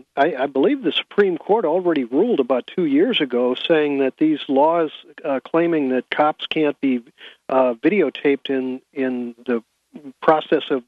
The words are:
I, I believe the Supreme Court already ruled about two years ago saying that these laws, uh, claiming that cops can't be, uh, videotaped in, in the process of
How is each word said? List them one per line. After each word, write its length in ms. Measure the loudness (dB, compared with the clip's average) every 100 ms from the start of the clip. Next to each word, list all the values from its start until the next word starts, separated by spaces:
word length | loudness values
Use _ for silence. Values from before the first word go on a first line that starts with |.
| -6 -2
I, 180 | 0
I 120 | 0 -2
believe 360 | 0 0 0
the 80 | -2
Supreme 480 | -4 -4 0 0 0
Court 260 | -2 0
already 380 | 2 0 0 -2
ruled 380 | 0 0 2 2
about 260 | 0 -2 -2
two 200 | -4 0
years 340 | 2 2 0
ago 340 | -2 0 0
saying 440 | -2 0 2 2 0
that 180 | -2 0
these 220 | 0 0 0
laws, 420 | 2 2 2 -2 -6 -20 -12
uh, 140 | -6 -6
claiming 460 | -2 0 2 0 0
that 200 | -2 -2
cops 360 | 0 0 0 -6
can't 300 | -2 -2 0
be, 200 | -2 -2 -6 _ -20 -20 -2
uh, 260 | 2 2
videotaped 760 | 2 0 2 0 0 0 0 -2
in, 300 | -4 -4 -8 -10
in 440 | -6 -4 -4 -8 -10 -4
the 160 | -4 -4 _ _ -20 -20 -4
process 440 | 2 2 2 -2 0
of 120 | -6